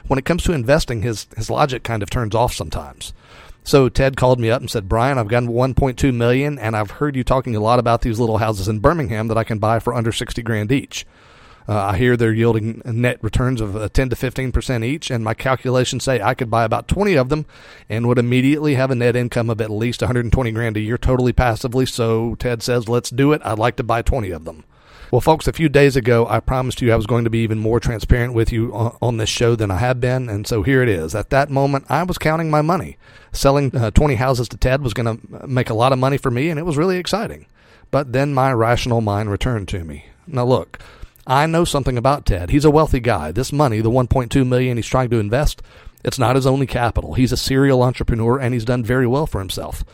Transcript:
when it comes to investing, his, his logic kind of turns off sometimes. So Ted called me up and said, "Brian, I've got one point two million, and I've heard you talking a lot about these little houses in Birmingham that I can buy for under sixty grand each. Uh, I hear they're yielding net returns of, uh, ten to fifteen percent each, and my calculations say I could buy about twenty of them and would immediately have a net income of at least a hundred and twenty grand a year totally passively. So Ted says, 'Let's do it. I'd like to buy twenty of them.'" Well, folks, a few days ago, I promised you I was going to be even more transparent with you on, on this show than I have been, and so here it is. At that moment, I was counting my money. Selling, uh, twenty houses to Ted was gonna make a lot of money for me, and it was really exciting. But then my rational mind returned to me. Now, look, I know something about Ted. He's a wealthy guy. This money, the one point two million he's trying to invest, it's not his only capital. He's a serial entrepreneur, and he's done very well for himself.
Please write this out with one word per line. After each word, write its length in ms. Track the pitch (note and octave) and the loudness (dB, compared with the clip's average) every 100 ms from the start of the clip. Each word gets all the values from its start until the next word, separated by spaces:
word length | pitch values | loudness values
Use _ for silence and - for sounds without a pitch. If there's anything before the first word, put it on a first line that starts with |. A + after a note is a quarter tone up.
| - | -4
when 100 | C3+ | -2
it 60 | |
comes 200 | - E3+ | 0 0
to 100 | - | 0
investing, 480 | D#3 A2+ D#3 - A#2 | 0 2 2 2 -2
his, 260 | A#2+ G#2+ - - | -4 -4 -8 -10
his 140 | G#2+ | -4
logic 340 | A#2+ D3 A#2+ | 0 0 -2
kind 180 | - A2+ | -6 -6
of 80 | G2+ | -4
turns 240 | C3+ A2 | -4 -2
off 200 | A2+ B2 | 0 0
sometimes. 600 | - E2 - C#2+ - - - - - - - - | -2 -6 -8 -10 -14 -18 -18 -20 -20 -20 -18 2
So 240 | C#3+ B2+ | 4 4
Ted 260 | - C3+ B2+ | 2 0 2
called 240 | B2+ B2+ | 2 2
me 100 | A2+ | 2
up 120 | A2+ | 0
and 100 | B2 | -2
said, 160 | A#2+ F#2+ | -6 -2
"Brian, 300 | A2+ C3 C3+ | 0 2 0
I've 100 | G#2 | 0
got 160 | A#2+ | 0
one 300 | A#2+ A#2 C3 | 0 0 0
point 260 | A#2+ C#3 A#2+ | 2 0 2
two 140 | C#3+ | 0
million, 440 | A#2+ A#2 B2+ D3 C#3+ | 2 2 2 0 -4
and 180 | G#2+ A2 | -4 -4
I've 160 | G#2 | -4
heard 260 | - D3 C3+ | -4 -4 -2
you 80 | A#2+ | 0
talking 320 | C3+ B2 G#2+ | 0 0 0
a 20 | |
lot 180 | G#2+ B2 | 2 2
about 260 | A#2 A#2 | 2 2
these 180 | B2+ A2 | 0 0
little 160 | A#2 G#2+ | 0 0
houses 320 | A2+ G2+ F#2 | 0 -2 -2
in 100 | G#2+ | 0
Birmingham 480 | B2+ E3+ B2 A2 A2+ | 2 2 -2 -4 -2
that 100 | A2 | -2
I 60 | |
can 160 | A2+ G#2+ | -2 -2
buy 200 | G#2+ A2+ | 0 0
for 140 | A#2+ | -2
under 200 | B2 A2+ | -2 -2
sixty 280 | - B2 - | -4 -6 -6
grand 300 | A#2 A2 G#2 | -4 -2 0
each. 340 | C3+ - - - - - - - - - | -2 -2 -10 -14 -20 -20 -20 -20 -14 -4
Uh, 60 | G#2 | -2
I 220 | G2 F#2+ | 0 2
hear 200 | B2 A#2+ | 2 4
they're 160 | A2+ | 2
yielding 480 | A2 A#2 A2 A2 A2+ B2 | 2 2 0 -2 -8 -6
net 340 | A#2 B2 B2 | -2 -2 -2
returns 400 | A2 - B2+ B2+ | -2 0 0 -2
of, 140 | G#2+ G#2 | -4 -6
uh, 120 | G#2 | -2
ten 220 | - C3 | 0 0
to 60 | A#2+ | -2
fifteen 360 | B2+ - C3 | -4 -4 -4
percent 320 | A#2 - A#2+ | -4 -2 -2
each, 280 | A#2 D#3 - | -4 -6 -6
and 120 | A#2+ | -4
my 120 | A2 A2+ | -4 -2
calculations 680 | C3 B2+ C3 B2+ B2 B2 | -2 -2 0 0 0 -2
say 160 | - B2 | -2 0
I 140 | G#2 | 0
could 160 | C3 A#2+ | -2 -2
buy 140 | A2+ | 0
about 240 | A2+ A2+ - | 0 -2 -2
twenty 260 | E3+ G#3 | 0 2
of 160 | D3+ B2+ | 2 2
them 160 | D#3 D3 - - - - | -2 -4 -14 -20 -20 -8
and 200 | G#2+ A#2+ | -2 0
would 100 | B2 | 2
immediately 560 | A#2+ B2+ C3+ D3 D3+ | 2 4 4 2 2
have 160 | B2+ C3 | 0 0
a 60 | B2 | 2
net 200 | A#2+ A#2+ | 2 0
income 320 | A#2+ B2 A#2 | 0 -2 -2
of 140 | G#2+ | -2
at 80 | G#2+ | -4
least 320 | G#2 A#2+ - | -2 -4 -2
a 60 | A#2 | 0
hundred 180 | B2 A#2 | 0 2
and 80 | |
twenty 180 | C3+ A#2+ | 2 2
grand 240 | A2 A#2 A2 | -2 -2 -2
a 40 | |
year 180 | G#2+ A#2+ | -2 -2
totally 340 | - B2+ B2 | 0 2 2
passively. 540 | - B2+ G#2+ B2+ B2 C3 | 2 2 2 -2 0 0
So 480 | - A2+ A2+ A#2 G#2+ | 0 0 0 -2 -4
Ted 280 | B2+ A#2 | -4 -4
says, 260 | B2+ B2 A2 | -2 -2 0
'Let's 220 | A#2+ - | -2 -2
do 200 | B2 C#3 | 0 2
it. 120 | D3+ G2+ | 2 0
I'd 140 | G#2+ | 0
like 160 | A#2 - | 0 0
to 80 | |
buy 180 | A2+ A2+ | -2 -2
twenty 300 | - C#3 G2 | 0 -2 -4
of 120 | D#2+ | -8
them.'" 200 | E2 D#2+ - _ _ - - | -12 -16 -20 _ _ -20 -2
Well, 100 | B2 | 0
folks, 260 | D#3 D#3+ - | 2 2 0
a 60 | |
few 160 | - D#3+ | 0 2
days 260 | C3+ C#3+ C3 | 6 4 4
ago, 300 | A#2 A#2 A#2 | 2 2 2
I 120 | A2+ | 0
promised 420 | - B2+ B2+ - | -2 -2 -2 -2
you 100 | B2 | 2
I 40 | A2+ | 2
was 100 | G#2 | 2
going 200 | A#2+ A#2 | -2 0
to 40 | |
be 140 | A2+ | -2
even 160 | A2 A2 | -2 -2
more 200 | G#2+ A#2 | 0 0
transparent 540 | - A2 - B2+ A#2+ | -2 -2 2 2 2
with 180 | A#2 A2+ | 0 0
you 220 | A#2 A#2 | 0 -2
on, 240 | G#2 A2+ - | -2 -4 -2
on 180 | A#2 A2+ | -2 -2
this 120 | A2 | -2
show 260 | - A#2+ A#2 | 0 2 2
than 140 | G#2 | 0
I 80 | F#2 | 0
have 240 | B2+ B2+ | 0 0
been, 280 | B2 B2+ B2 | 0 -2 -4
and 180 | G#2 G#2+ | -6 -4
so 160 | A#2 | -2
here 180 | F#2 C3+ | 2 4
it 80 | B2 | 4
is. 240 | F2+ D#2+ | 2 -2
At 160 | A2 - | -4 0
that 220 | C3+ D3 | 0 0
moment, 340 | C3+ C#3 C#3 - | 0 0 -2 -2
I 120 | C#3+ | -2
was 140 | F3+ - | -2 -2
counting 320 | D#3 D#3+ D#3+ | -2 -2 0
my 140 | D3+ | 0
money. 340 | D3+ F3+ D2+ - - - - | 2 -2 -4 -14 -20 -20 -14
Selling, 400 | - C#3 C#3 C3+ B2+ | -2 2 2 0 0
uh, 160 | A2 | 0
twenty 240 | - D3+ A#2 | 2 2 2
houses 340 | C3 B2+ A#2 | 0 0 -4
to 80 | - | -2
Ted 240 | B2+ C3+ | 0 0
was 140 | C3+ A#2 | -2 -4
gonna 240 | A#2 A2+ - A2 - | -4 -4 -10 -16 -4
make 220 | B2+ A#2+ | -2 0
a 60 | A2 | 2
lot 180 | B2+ | 2
of 60 | C3 | 2
money 180 | C3 C#3 | 2 0
for 140 | C#3 | 0
me, 180 | A#2+ D#3+ | -2 -2
and 100 | D3 | -2
it 60 | F3 | -2
was 100 | C#3+ | 0
really 220 | F#3 F3+ | 0 -2
exciting. 480 | E3+ G3 G3+ - - _ _ - - | -2 -4 -4 -10 -20 _ _ -20 -4
But 220 | C3+ C#3+ | -2 0
then 200 | B2 C#3+ | 0 0
my 180 | C3+ C3+ | 2 2
rational 480 | A#2+ A2+ A#2+ B2+ A#2 | 2 2 2 0 0
mind 300 | G#2+ G2+ G#2+ | 0 0 -2
returned 380 | G2+ B2+ A#2 F#2 | -2 -2 -2 -4
to 160 | G2+ D#2+ | -8 -8
me. 220 | C#2+ - - - | -14 -18 -20 -8
Now, 180 | B2+ | -2
look, 360 | B2 A#2 E2 - - - - _ - | 2 0 -2 -12 -20 -20 -20 _ -2
I 180 | C3 D#3+ | 2 2
know 200 | E3 F3 | 2 2
something 340 | C#3+ B2+ B2 | 0 -2 0
about 260 | C3 C#3+ - | 0 0 0
Ted. 240 | F#2 F2+ | -2 0
He's 160 | C#3 D3+ | 4 6
a 60 | |
wealthy 280 | D3 D3+ C3+ | 6 4 2
guy. 320 | A#2 G#2+ A#2 | 0 -2 -2
This 220 | G#2+ C3 | -4 -2
money, 260 | C#3+ C#3+ G#2+ | 2 2 2
the 120 | A2+ | 2
one 160 | B2+ B2 | 2 2
point 240 | C3+ A#2+ | 0 0
two 120 | C#3 | 0
million 320 | B2+ B2+ B2+ A#2+ | 2 2 0 -2
he's 120 | - | -2
trying 240 | C3 B2 | 0 0
to 80 | A#2 | 0
invest, 420 | G2+ A#2+ D3 - - - - - | 0 0 0 -2 -14 -20 -20 -10
it's 140 | - - | -6 0
not 180 | A#2 C3+ | 2 2
his 120 | C3 | 4
only 180 | C3+ C3 | 2 0
capital. 480 | A#2+ A#2+ - - | 0 -2 -2 -2
He's 180 | - B2 | 0 2
a 60 | B2 | 0
serial 460 | - C3+ C#3 B2+ | 0 2 4 4
entrepreneur, 560 | B2 - A#2+ A#2 A2+ C3 | 2 0 -2 0 2 0
and 160 | B2 B2+ | 0 -2
he's 100 | A2 | -2
done 180 | B2 | -2
very 220 | A2 B2+ A#2+ | 0 0 2
well 220 | C3+ D#3 | 0 -2
for 100 | G2+ | -4
himself. 460 | F#2 - - - - | -6 -8 -8 -8 -10